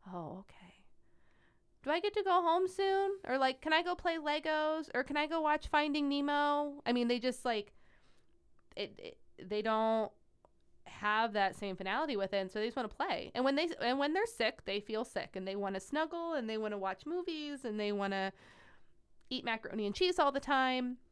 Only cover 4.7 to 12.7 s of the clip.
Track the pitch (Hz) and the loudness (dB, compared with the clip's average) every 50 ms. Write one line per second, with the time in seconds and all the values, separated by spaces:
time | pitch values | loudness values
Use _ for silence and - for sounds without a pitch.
4.7 | 311 320 302 - - 247 277 - 285 302 302 302 320 330 311 302 302 302 - - | 0 -2 -4 -4 -4 -4 -4 -2 0 -2 0 0 0 0 2 2 2 2 0 2
5.7 | - 302 294 311 285 302 285 277 285 285 285 285 285 294 294 294 294 294 294 294 | 2 2 4 4 2 2 2 2 2 2 2 2 2 2 4 4 2 2 0 -2
6.7 | 285 285 - - 247 247 240 240 247 247 240 254 247 - - 254 233 214 202 - | -6 -6 -2 0 2 2 4 2 0 0 0 -2 -4 -2 -2 -2 -2 -2 -4 -6
7.7 | - - - - - - - - - - _ - _ _ _ _ - - _ - | -14 -20 -20 -20 -20 -20 -20 -20 -20 -20 _ -20 _ _ _ _ -20 -20 _ -16
8.7 | - - 104 - 104 - - - - - - - - - - 175 214 208 214 226 | -8 -8 -8 -8 -8 -14 -14 -14 -14 -16 -20 -20 -18 -16 -8 -4 -4 0 2 2
9.7 | 220 220 226 220 220 220 220 - - _ _ _ _ _ _ - _ _ _ _ | 2 4 4 4 4 2 0 -2 -4 _ _ _ _ _ _ -20 _ _ _ _
10.7 | - - - - - - - 208 214 220 226 233 202 208 196 190 185 - 214 196 | -20 -20 -20 -18 -14 -2 0 2 4 4 2 2 2 2 2 2 0 -2 -6 -6
11.7 | 190 180 190 190 202 247 311 302 262 202 196 190 202 196 196 185 - 214 214 233 | -6 -4 -4 -2 0 0 0 0 0 -2 -2 0 0 -2 -2 -2 -2 -2 -2 -2